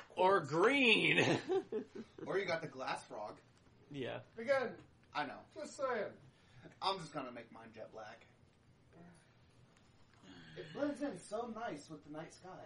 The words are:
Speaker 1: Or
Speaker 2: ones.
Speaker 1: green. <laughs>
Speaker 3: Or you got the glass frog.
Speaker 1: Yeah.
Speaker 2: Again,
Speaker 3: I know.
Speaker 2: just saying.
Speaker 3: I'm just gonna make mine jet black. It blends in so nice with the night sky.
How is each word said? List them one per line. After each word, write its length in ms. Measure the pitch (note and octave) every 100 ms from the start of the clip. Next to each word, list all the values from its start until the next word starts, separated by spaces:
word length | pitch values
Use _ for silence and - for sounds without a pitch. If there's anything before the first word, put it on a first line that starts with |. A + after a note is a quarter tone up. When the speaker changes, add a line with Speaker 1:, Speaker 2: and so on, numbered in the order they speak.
| - -
Speaker 1:
Or 220 | F#3 G3
Speaker 2:
ones. 100 | D3
Speaker 1:
green. 720 | D#3 G#3+ C#4 B3 G3+ E3 E3+ C3+ D3+ - F#4+ - A3
<laughs> 480 | - - - - D#3+
Speaker 3:
Or 120 | F3+
you 80 | F#3
got 160 | E3
the 60 | D3+
glass 360 | B2+ C3 D#3+
frog. 300 | - A#2+ G#2+ - - _ - - -
Speaker 1:
Yeah. 280 | C#3+ A#2+ A#2+ - -
Speaker 2:
Again, 320 | A#3 C4+ A#3 F3 - _ _
Speaker 3:
I 120 | D4 C4+
know. 140 | - -
Speaker 2:
just 220 | D#4 D4 -
saying. 360 | C4 A#3 - - - - - - - -
Speaker 3:
I'm 180 | F#3 G3
just 140 | D#3
gonna 180 | D3+ B2+
make 200 | A#2+ A#2
mine 160 | A2+ A2+
jet 160 | A2 G#2
black. 320 | A2 G#2+ - - _ - _ _ - _ E3 E3+ E3+ _ - - - - - - - - - F#3+ C3+ D#3+ D#3+
It 100 | -
blends 300 | - D4 C4
in 160 | C#4+ E3+
so 300 | - G#3+ A#3+
nice 380 | G#3+ A#3 D3+ -
with 140 | D#3 D3+
the 60 | D3+
night 160 | E3+
sky. 160 | - F3+ E3